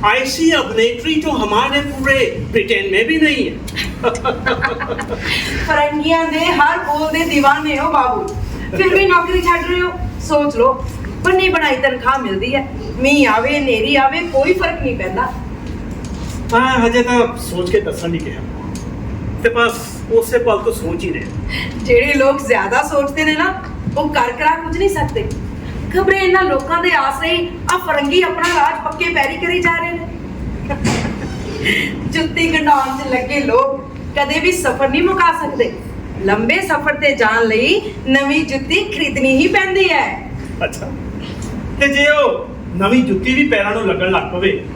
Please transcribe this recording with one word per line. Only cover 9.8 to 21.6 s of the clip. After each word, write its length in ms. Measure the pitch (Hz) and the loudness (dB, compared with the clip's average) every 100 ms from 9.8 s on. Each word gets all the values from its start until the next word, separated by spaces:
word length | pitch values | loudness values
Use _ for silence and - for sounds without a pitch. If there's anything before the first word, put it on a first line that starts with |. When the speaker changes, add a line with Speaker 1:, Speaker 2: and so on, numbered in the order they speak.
Speaker 2:
ਹੋ। 100 | 359 349 - - | 0 -2 -6 -6
ਸੋਚ 340 | - 302 285 233 | 0 2 2 4
ਲਓ, 300 | 247 262 - - - | 2 2 -4 -6 -8
ਬੰਨੀ 420 | - 349 370 381 | -2 2 4 4
ਬਣਾਈ 280 | 330 302 262 | 2 2 2
ਤਨਖਾਹ 420 | 269 247 247 269 | 2 0 0 0
ਮਿਲਦੀ 360 | 247 190 233 277 | 0 -2 0 -2
ਹੈ, 120 | 269 - - - | -2 -8 -8 0
ਮੀਂਹ 320 | 262 285 254 | 2 4 4
ਆਵੇ, 300 | 202 240 294 | 4 2 0
ਹਨੇਰੀ 360 | 277 220 233 285 | 0 0 2 4
ਆਵੇ, 240 | 269 311 | 4 2
ਕੋਈ 340 | 349 269 285 | -2 0 2
ਫਰਕ 280 | 370 339 330 | 2 0 -2
ਨਹੀਂ 160 | 269 233 | -4 -2
ਪੈਂਦਾ। 360 | 190 392 523 - - - - - - - - - - - - | -4 -2 -4 -4 -10 -10 -10 -8 -8 -8 -8 -8 -8 -8 0
Speaker 1:
ਮੈਂ 340 | 226 254 254 226 | 2 4 4 4
ਹਜੇ 160 | 240 | 4
ਤਾਂ 340 | 240 247 233 - | 4 4 2 -2
ਸੋਚ 340 | - 175 175 | -6 -4 0
ਕੇ 100 | 143 | 0
ਦੱਸਣ 280 | 147 143 170 | 0 -4 -4
ਨਹੀਂ 120 | 165 | -4
ਕਿਹਾ, 200 | 147 - - - - - - - - - - - | -4 -8 -8 -8 -8 -8 -8 -8 -8 -6 -6 0
ਤੇ 60 | - | 0
ਬਸ 240 | - 233 - - - - | 2 0 0 -8 -10 0
ਉਸੇ 260 | 226 226 240 | 2 2 0
ਪਲ 220 | 240 202 | 2 0
ਤੋਂ 140 | - | 0
ਸੋਚ 300 | - - - | -2 -4 -4
ਹੀ 100 | - | -4
ਰਿਹਾ। 120 | - - - - - | -6 -6 -6 -6 -6